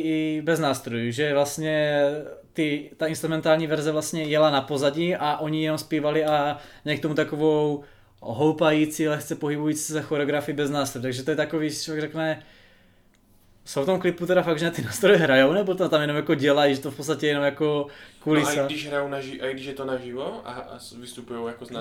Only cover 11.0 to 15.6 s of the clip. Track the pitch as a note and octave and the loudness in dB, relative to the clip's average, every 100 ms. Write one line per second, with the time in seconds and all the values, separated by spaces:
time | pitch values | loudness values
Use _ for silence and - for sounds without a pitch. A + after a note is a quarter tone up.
11 | B2+ B2 C3 D3+ D3+ D#3+ D3+ D3 - D#3 | -6 -4 -2 -2 -2 -2 -2 -4 -6 -6
12 | D3+ D#3+ D#3+ D#3 - - - _ _ _ | -6 -4 -4 -4 -8 -20 -20 _ _ _
13 | _ _ _ _ _ _ - - C#3 F#3 | _ _ _ _ _ _ -10 -4 0 2
14 | F3+ E3+ F3 F3+ E3+ D#3 E3+ E3 B2 - | 0 0 2 2 2 0 -2 -4 -6 2
15 | F#3+ G3 D#3 C3 C3+ F3+ | 6 6 6 6 6 4